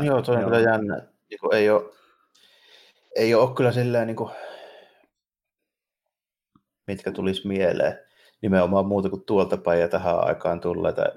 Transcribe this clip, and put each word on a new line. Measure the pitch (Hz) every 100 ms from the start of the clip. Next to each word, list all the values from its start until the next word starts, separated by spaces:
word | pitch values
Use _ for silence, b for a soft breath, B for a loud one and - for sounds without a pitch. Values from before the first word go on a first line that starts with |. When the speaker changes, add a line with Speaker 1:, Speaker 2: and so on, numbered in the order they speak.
Speaker 1:
Joo, | 147 131
toi | 117 120
on |
Speaker 2:
joo. | 104
Speaker 1:
kyllä | 117 113
jännä. | 110 104 73 - _ -
Niinku | 104 73
ei | 107 104
oo, | 104 107 b b b b b b b b b b b _ -
ei | 113
oo | 113 127
kyllä | 127 123
silleen | 120 123 120 113
niinku, | 113 113 B B B B B B B B _ _ _ _ _ _ _ _ _ _ _ _ _ _ _ _ _ -
mitkä | 98 -
tulis | - 95 95
mieleen | 101 95 90 - 71 - b b b b
nimenomaan | 110 95 90 98 98
muuta | 101 95
kuin | 95
tuolta | - 101 92 92
päin | - 85
ja | 85
tähän | 90 90 85 -
aikaan | 82 82 85
tulleita | 87 87 85 85 -